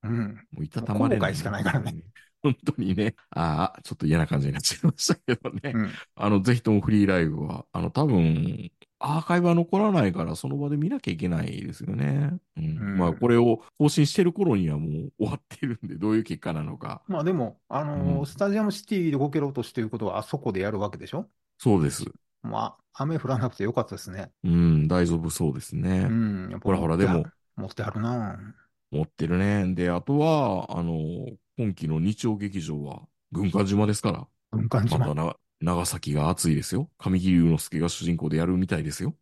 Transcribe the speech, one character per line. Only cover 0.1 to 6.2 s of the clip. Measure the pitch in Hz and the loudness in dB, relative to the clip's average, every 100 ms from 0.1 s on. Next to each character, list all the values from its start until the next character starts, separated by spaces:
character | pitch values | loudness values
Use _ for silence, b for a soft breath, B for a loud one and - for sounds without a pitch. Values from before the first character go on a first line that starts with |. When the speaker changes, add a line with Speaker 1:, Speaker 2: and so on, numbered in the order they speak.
| 117 104 - - | -4 -4 -8 -18
Speaker 2:
も | - | -10
う | |
い | 151 | -8
た | - | -6
た | 113 | -2
ま | 104 - | 0 2
れ | 113 | 2
な | |
い。 | |
Speaker 1:
も | 95 | 0
う | |
後 | |
悔 | |
し | 98 | -2
か | - | -4
な | 104 | -2
い | |
か | 185 | 0
ら | 143 | 0
ね。 | 110 82 - - b _ | -2 -8 -14 -20 b _
Speaker 2:
本 | 147 127 | -2 0
当 | - 139 | -4 -4
に | 95 | -2
ね。 | 92 104 - _ | 0 0 -2 _
あ | - 82 76 90 | -4 0 0 -2
あ、 | - | -4
ち | - | -14
ょ | |
っ | 78 | -6
と | |
嫌 | 76 82 | 2 2
な | 80 | 2
感 | 156 | 0
じ | 143 | 0
に | |
な | 147 | 0
っ | |
ち | - | -2
ゃ | - | 2
い | |
ま | - - | 0 0
し | - | 0
た | |
け | 294 - | -2 0
ど | 120 123 | -2 -2
ね。 | - 143 | -8 -4
Speaker 1:
う | 120 | -2
ん。 | 104 B B | -4 B B
Speaker 2:
あ | - | -2